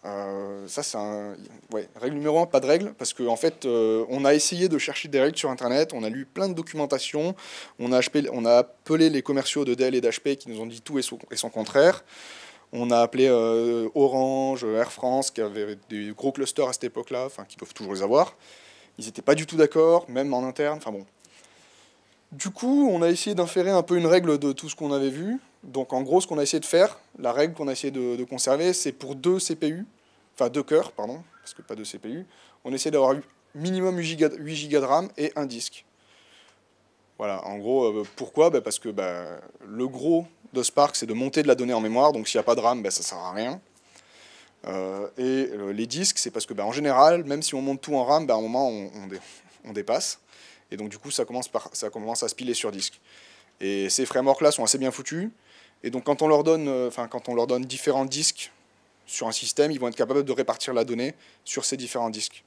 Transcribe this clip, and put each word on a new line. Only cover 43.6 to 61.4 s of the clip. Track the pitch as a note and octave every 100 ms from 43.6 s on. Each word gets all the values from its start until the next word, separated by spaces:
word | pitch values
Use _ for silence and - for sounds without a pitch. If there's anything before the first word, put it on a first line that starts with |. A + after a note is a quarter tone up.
| _ _ _ - _ _ - - - _ -
Euh, | F#2+ F#2+ G2 G#2 -
et, | B2+ C3 C3+
euh, | G#2 G2+
les | G#2 A#2
disques, | C3+ F#3+ -
c'est | B2
parce | A2+ -
que, |
bah, | G#2 G2+
en |
général, | B2 D3 C3 D3 F3
même | D3 C#3+
si | - C#3
on |
monte | C3+ C3+
tout | - D3
en |
ram, | B2+ D3+ D3+
bah, | A2+
à |
un |
moment, | A2 B2 C3+
on, | A2 G2
on | G#2+ F#2+
dé-, | F#2+ - - _ _
on | -
dépasse. | G#2+ G2+ B2+ - - _ - - - _
Et | G#2
donc, | G#2
du | G#2
coup, | C#3+
ça | C#3+ A#2
commence | B2 B2
par, | A2 -
ça | - G#2+
commence | A2+ G#2+ A2+
à | A#2
se | -
piler | B2+
sur | A#2 A2+
disque. | G2 - _ _ - - - _ _
Et | G2 G2 G2
ces | - B2+
frameworks-là | C3 C3+ C3+ D3+
sont | D3
assez | - C3+
bien | C3
foutus. | B2 C3 D#3+ G#3 - _ - - _
Et | -
donc, | B2+
quand | C3 C#3+
on | D#3
leur | D3+
donne, | D#3 D#3+ D3
euh, | C3 B2
enfin, | A#2 A#2
quand | B2+ A#2+
on | A#2+
leur | A#2
donne | B2
différents | B2+ C3 - C3+ C3+
disques | C3+ D3+ - - _ _ _ _ _ _
sur | - A2+
un |
système, | A2 A2+ - D3
ils | D3
vont | B2
être | A2+
capables | A#2 C#3
de | C#3
répartir | B2+ C3 A2+ -
la | B2
donnée | A#2 A#2 C3 - _ _